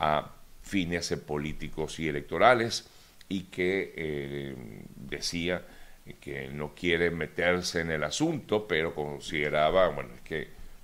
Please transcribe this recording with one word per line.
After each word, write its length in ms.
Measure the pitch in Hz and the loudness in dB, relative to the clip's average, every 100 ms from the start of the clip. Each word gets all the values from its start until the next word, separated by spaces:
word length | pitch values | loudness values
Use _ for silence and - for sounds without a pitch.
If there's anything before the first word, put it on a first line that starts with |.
a 280 | 78 76 - - - - | 2 2 0 -10 -18 -18
fines 480 | - 98 85 87 - 80 | -2 0 2 0 0 -4
políticos 760 | - 73 76 76 78 80 76 - | -2 -2 -2 -4 -6 -4 -6 -2
y 80 | 80 | -2
electorales 840 | 71 71 82 107 123 113 - - - - - - | -2 -4 6 8 8 4 -4 -8 -18 -20 -20 -6
y 160 | 98 | -6
que, 480 | 90 - 90 95 87 | -4 0 2 2 -2
eh, 640 | - 80 73 69 71 69 65 55 52 - - | -4 -4 -4 -4 -6 -6 -8 -12 -14 -14 -14
decía 640 | 67 73 - 85 85 87 - - - - - - | -10 -6 -4 0 0 0 -4 -16 -18 -16 -18 -14
que 280 | 71 67 67 | -10 -8 -6
no 260 | 71 73 | -6 -6
quiere 360 | - 87 85 85 | -2 2 4 4
meterse 680 | 82 78 - 87 90 90 85 | 2 -2 2 4 4 2 0
en 100 | 82 | 0
el 140 | 78 | 0
asunto, 640 | 76 - 160 151 - 107 - | 0 0 0 0 0 0 2
pero 260 | 82 82 | 2 2
consideraba, 960 | 78 73 71 - 78 73 76 78 90 87 | -2 -4 -6 -4 -2 2 4 6 6 6
bueno, 260 | 71 62 | 2 -6
es 60 | 58 | -12
que 280 | - 78 - - - - | -6 -6 -6 -10 -14 -12